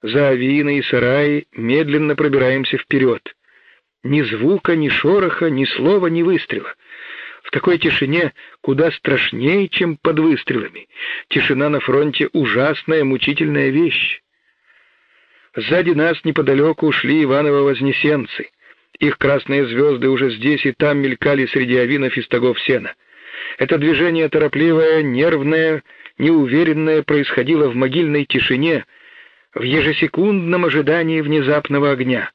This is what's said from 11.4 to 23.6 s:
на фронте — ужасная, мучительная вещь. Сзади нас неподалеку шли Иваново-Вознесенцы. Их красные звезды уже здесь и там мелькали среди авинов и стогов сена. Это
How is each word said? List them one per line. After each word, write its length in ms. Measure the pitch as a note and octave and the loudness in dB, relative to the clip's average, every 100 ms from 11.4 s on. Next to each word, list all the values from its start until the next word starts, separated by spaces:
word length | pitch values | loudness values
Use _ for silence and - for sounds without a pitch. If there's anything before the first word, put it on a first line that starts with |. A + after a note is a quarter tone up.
| C3+ C3 D3 | 0 0 0
на 100 | D3 | -2
фронте — 480 | - C3 D3+ C3 D3 | 0 0 0 -2 -2
ужасная, 720 | - C3 A2 C#3 D3+ - D#3 | 0 0 0 0 -2 -2 0
мучительная 680 | C3+ C3 - D3 D#3 C#3+ C#3 | 0 0 -2 -2 -2 0 0
вещь. 500 | C3+ E3+ - - - _ _ _ _ _ _ _ _ _ _ _ _ _ - | 2 0 0 -4 -6 _ _ _ _ _ _ _ _ _ _ _ _ _ -10
Сзади 340 | A2+ E3 E3+ | -2 0 2
нас 320 | D3+ D#3+ D#3+ | 2 0 0
неподалеку 680 | D#3+ D3 C#3+ C3+ D3 D#3 D#3 | -4 -2 0 2 2 2 0
шли 320 | C#3 C3 D3+ | 0 0 0
Иваново-Вознесенцы. 1200 | D3 C#3 D3 C#3+ C#3 C3 C3+ - D3 D3 A#2 - - _ _ _ _ _ | 2 2 2 2 2 0 -2 0 0 0 -4 -12 -14 _ _ _ _ _
Их 200 | D3 - | -2 0
красные 480 | C#3+ C#3+ - C#3 C3 | 0 0 0 -2 0
звезды 420 | A#2 D3 C3 C3 | 2 2 2 0
уже 220 | C3 C3 | 2 0
здесь 360 | A2 B2+ C#3+ C#3+ | -2 -2 0 0
и 60 | |
там 260 | B2+ D3 C#3+ | 0 0 0
мелькали 480 | C#3 B2 C#3+ C#3+ B2+ | -2 -2 0 0 0
среди 300 | C3+ B2+ B2 | 0 0 0
авинов 400 | B2 C#3+ C3 B2+ | 2 0 -2 -4
и 60 | |
стогов 380 | A#2 A#2+ B2 A#2 | -2 0 0 -2
сена. 340 | - B2+ G2+ - _ - - - - | 0 -2 -2 -16 _ -20 -20 -16 -14
Это 200 | - | -6